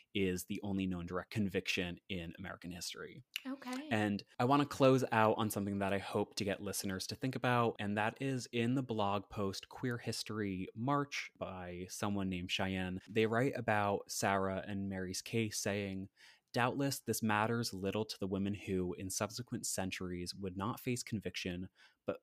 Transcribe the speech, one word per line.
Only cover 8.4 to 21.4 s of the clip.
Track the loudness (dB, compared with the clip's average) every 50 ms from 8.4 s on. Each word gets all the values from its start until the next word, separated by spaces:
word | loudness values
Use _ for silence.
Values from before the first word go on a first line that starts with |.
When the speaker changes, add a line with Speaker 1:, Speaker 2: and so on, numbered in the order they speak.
| -4 -2 0
Speaker 1:
in | 2 2 2 2
the | 2 0
blog | 0 0 2 2 2 2 0 -2 -4
post | -4 -2 0 0 -2 -4 -8 -12
Queer | -8 -6 -4 -4 -4 -2
History | -4 -4 -4 -4 -4 -4 -2 -2 0 0 -2 -2 -4 -6 -6
March | -4 0 2 2 2 0 0 -4 -6 -6 -8 -8 -8
by | -6 -6 -6 -6 -8 -8 -8 -8 -8 -8
someone | -6 -2 0 0 0 2 0 0
named | 0 -2 -2 -2
Cheyenne. | 0 0 0 2 0 0 0 -2 -4 -6 -6 -2
They | 2 4 4
write | 4 4 4 2 2 0 0
about | 2 2 2 4 4 2 2 0 -2 -4
Sarah | -4 0 2 4 4 4 4 2 0 -2 -4 -4
and | -4 -4 -2 -2
Mary's | -2 -4 -4 -4 -4 -6 -6
case, | -2 0 0 0 0 -2 -2
saying, | -2 0 0 0 0 -2 -4 -6 -8 -10 _ _ -20 -20 -20 _ _ _ 0
"Doubtless, | 2 2 2 2 2 0 0 -2 -2
this | -2 -2 0 2 2
matters | 4 4 6 4 4 2 0 0 -2 -2
little | -2 -2 0 0 0 -2
to | -4 -4 -4
the | -2 0
women | 0 0 2 0 -2
who, | -2 -2 0 0 0 0 0 -2
in | -4 -6 -4
subsequent | -2 -2 -2 -2 -4 -6 -8 -6 -6 -6 -4
centuries, | -4 -2 -2 -2 -2 -4 -4 -6 -4 -4 -4 -6 -6 -6
would | -6 -6 -6 -4
not | -2 -2 -2 -4 -4
face | -4 -4 -4 -4
conviction, | -4 -4 -4 -4 -4 -4 -6 -4